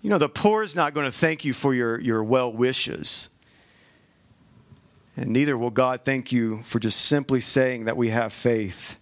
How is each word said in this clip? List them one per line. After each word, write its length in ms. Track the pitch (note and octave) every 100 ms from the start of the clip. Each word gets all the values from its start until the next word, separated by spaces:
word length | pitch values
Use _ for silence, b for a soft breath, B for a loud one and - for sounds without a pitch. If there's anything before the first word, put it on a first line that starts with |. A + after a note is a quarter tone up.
You 80 | G#3
know, 80 | G3+
the 100 | C#3+
poor 340 | - G#3 G#3+
is 140 | G#3+ D#3
not 180 | D3+
gonna 160 | D3 C#3
thank 340 | A#2+ E3 D#3
you 80 | D3
for 220 | B2 C#3+
your, 240 | B2+ A#2+ A2+
your 240 | A#2 A2+
well 300 | A2 B2+ B2+
wishes. 760 | A2 B2 C3 - - D2+ - - _ b b b b b b b b b _ _ _ _ - _ _ _ -
And 140 | G2+
neither 280 | A#2 D3 C3
will 120 | A#2+
God 340 | A2+ B2+ B2+
thank 260 | - C3+ B2
you 320 | B2+ A2+ A2
for 160 | A#2 A#2+
just 280 | A2 - -
simply 340 | D3 C3+ C3
saying 460 | - - C3 B2 A2+
that 100 | A#2
we 140 | A#2
have 220 | A2 A2+
faith. 680 | - B2 A#2 G2+ - - -